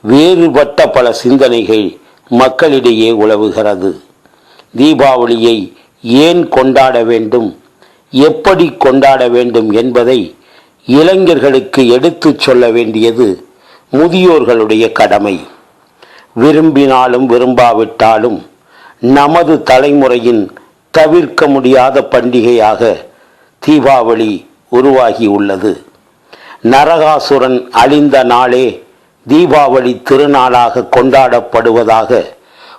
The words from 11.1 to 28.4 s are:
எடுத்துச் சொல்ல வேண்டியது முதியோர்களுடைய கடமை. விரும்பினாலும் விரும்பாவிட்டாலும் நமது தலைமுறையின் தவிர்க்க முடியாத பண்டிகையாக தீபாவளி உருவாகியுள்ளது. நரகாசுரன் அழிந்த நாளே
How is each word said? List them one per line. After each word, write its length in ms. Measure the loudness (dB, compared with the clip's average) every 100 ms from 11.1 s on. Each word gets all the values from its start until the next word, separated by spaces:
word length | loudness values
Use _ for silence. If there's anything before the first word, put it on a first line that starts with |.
| 2 0 0 0 0 -2 0 0
எடுத்துச் 500 | 2 0 -2 -2 -2
சொல்ல 320 | 0 2 2
வேண்டியது 760 | 0 -2 -2 -2 0 -2 -4 -10 _ _ _ _
முதியோர்களுடைய 1000 | -2 0 2 2 2 0 0 0 0 -2
கடமை. 480 | 0 0 0 -2 -6 -10 -20 _ _ _ _ _ -20 _
விரும்பினாலும் 960 | -2 0 2 2 2 2 2 0 0 0
விரும்பாவிட்டாலும் 1080 | 0 0 0 0 0 -4 -2 0 0 -2 -6 -12 _ _ _ -20 _
நமது 600 | 0 2 2 2 0 0
தலைமுறையின் 880 | 0 0 2 0 0 0 0 -2 -4 -10 _ _ _
தவிர்க்க 560 | 0 2 2 0 -2 -2
முடியாத 600 | 0 2 2 2 0 -2
பண்டிகையாக 840 | -2 -2 -2 0 0 0 0 -2 -4 -8 _ _ _ _ _ 0
தீபாவளி 800 | 0 2 2 0 -2 -2 -6 -12 _ _
உருவாகியுள்ளது. 1120 | 0 2 2 0 0 -2 -2 -2 -4 -4 -6 -12 _ _ _ _ -20 -20 -6
நரகாசுரன் 1080 | 0 2 2 2 0 0 0 0 0 -2 -4
அழிந்த 520 | 0 2 2 2 2
நாளே 600 | 2 0